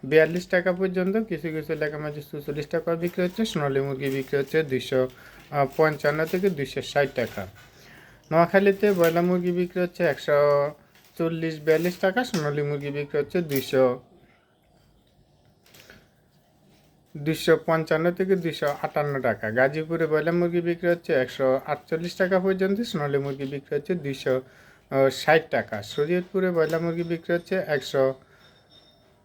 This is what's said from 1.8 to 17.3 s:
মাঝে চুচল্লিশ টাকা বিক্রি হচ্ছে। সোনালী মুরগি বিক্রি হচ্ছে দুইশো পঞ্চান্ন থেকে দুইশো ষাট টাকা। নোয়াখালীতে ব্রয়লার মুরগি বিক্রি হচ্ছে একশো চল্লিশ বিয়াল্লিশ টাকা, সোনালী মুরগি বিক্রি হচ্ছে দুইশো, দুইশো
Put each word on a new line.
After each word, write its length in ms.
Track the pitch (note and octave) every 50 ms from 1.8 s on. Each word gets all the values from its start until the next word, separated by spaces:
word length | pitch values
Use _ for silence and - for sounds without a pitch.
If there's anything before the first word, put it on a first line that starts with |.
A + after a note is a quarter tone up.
| D3+ D3+ D3+ D3+
মাঝে 220 | D3+ D3+ D3 D3+ D3 -
চুচল্লিশ 360 | - E3 C#3+ - C#3+ D3 D3 -
টাকা 280 | - E3 D#3+ - E3+
বিক্রি 280 | E3 E3+ F3 - - F3+
হচ্ছে। 220 | F3+ F3+ - A3+
সোনালী 340 | A3 - E3 D3 C#3+ C3+ C#3
মুরগি 300 | C#3 C#3 C#3 C3 C#3+ C#3
বিক্রি 280 | C3+ C3+ C3+ - - C#3
হচ্ছে 260 | C#3 - - D#3 D#3+
দুইশো 440 | C#3+ C3 B2+ - - C#3 C3 B2+ B2+ - - - - - - - - D3 D3 C#3 C3 - -
পঞ্চান্ন 480 | D#3+ D#3 D3+ D3 - D3 D3 D3+ D#3+
থেকে 240 | D#3+ F#3+ F#3 F#3 G3
দুইশো 320 | F3+ C#3+ C#3 C3 - C#3+
ষাট 280 | - - - D3 C#3+ C3+ -
টাকা। 320 | - A#2 - - - F#2+ F#2+ - - - - _ - - - - - - - - - _ _
নোয়াখালীতে 600 | D#3 E3 E3+ E3+ - G3 G3 G3+ G3 G3 G#3+ G#3
ব্রয়লার 320 | G3+ F3 E3+ E3 D#3+ E3+ F3
মুরগি 280 | F3+ F3+ F3+ F3 F3+
বিক্রি 300 | F3 F3 F3+ F3 - F#3
হচ্ছে 220 | F3+ F3 - - F3+
একশো 340 | D#3+ C#3 - - - D3 C#3+ D3 D3 C#3+ C#3+ C#3+ D3 D3+ - _ _ _ - _ _ _ -
চল্লিশ 420 | E3+ E3 E3 E3 E3 E3 D#3 D#3
বিয়াল্লিশ 360 | D3 D#3 D#3 D#3+ E3 F3+ F3 -
টাকা, 220 | - F#3+ F#3 A#3+ B3+
সোনালী 380 | B3+ - F3+ D3+ D3 C#3+ D3
মুরগি 300 | D3 C#3+ D3 C#3+ C#3+ C#3+
বিক্রি 260 | C#3 D3 D3 C#3+ - D3
হচ্ছে 220 | C#3+ C#3+ - F3+
দুইশো, 580 | F3 D#3 C#3+ C3+ B2+ - - C3 C3 B2+ B2 C3 - _ _ _ _ _ _ _ _ _ _ _ _ _ _ _ _ _ _ _ _ _ _ _ _ _ _ _ _ _ _ _ _ _ _ - - - - - _ _ _ _ _ _ _ _ _ _ _ _ _ _ _ _ _ _ _ _ _ _ _ D#3
দুইশো 400 | C#3+ D#3